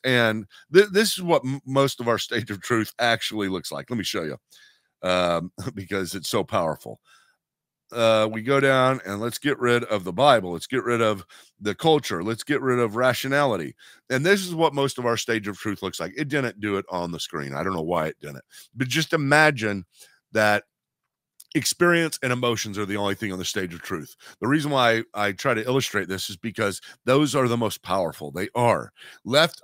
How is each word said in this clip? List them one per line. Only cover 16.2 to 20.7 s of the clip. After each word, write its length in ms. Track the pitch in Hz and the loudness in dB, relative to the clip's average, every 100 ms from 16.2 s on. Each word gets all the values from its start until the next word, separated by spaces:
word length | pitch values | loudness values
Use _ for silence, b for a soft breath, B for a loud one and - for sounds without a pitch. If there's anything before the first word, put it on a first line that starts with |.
| 151 | -4
didn't 320 | 143 123 101 | -2 -2 -4
do 160 | 104 98 | -2 -2
it 100 | 95 | -2
on 220 | 90 87 | -4 -4
the 80 | 85 | -6
screen. 340 | - 80 71 | -8 -8 -6
I 80 | 69 | -4
don't 120 | 92 | -4
know 80 | 90 | -2
why 240 | 80 87 78 | -2 -2 -2
it 80 | - | -6
didn't. 220 | 71 69 _ B B | -14 -16 _ B B
But 140 | 113 127 | -6 -2
just 240 | 143 156 | -2 0
imagine 720 | 160 139 147 156 135 107 98 87 b b b _ | 0 4 6 6 4 -2 -4 -8 b b b _
that 320 | 110 107 104 - | 2 4 2 -2